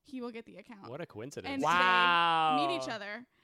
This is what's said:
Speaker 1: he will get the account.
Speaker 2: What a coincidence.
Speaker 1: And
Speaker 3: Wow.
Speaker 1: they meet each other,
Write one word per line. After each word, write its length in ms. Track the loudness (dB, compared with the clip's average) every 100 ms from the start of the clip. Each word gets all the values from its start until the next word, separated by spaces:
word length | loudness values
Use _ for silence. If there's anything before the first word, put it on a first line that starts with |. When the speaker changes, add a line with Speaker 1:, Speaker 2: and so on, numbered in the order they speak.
Speaker 1:
he 180 | _ -12
will 120 | -12
get 140 | -12 -16
the 120 | -20
account. 320 | -20 -20 -14
Speaker 2:
What 100 | -12
a 60 | -12
coincidence. 480 | -12 -14 -10 -8
Speaker 1:
And 100 | -2
Speaker 3:
Wow. 920 | 0 4 4 6 6 4 4 2 2 2
Speaker 1:
they 100 | 0
meet 160 | -2
each 60 | -6
other, 360 | -8 -10 -14 -16 _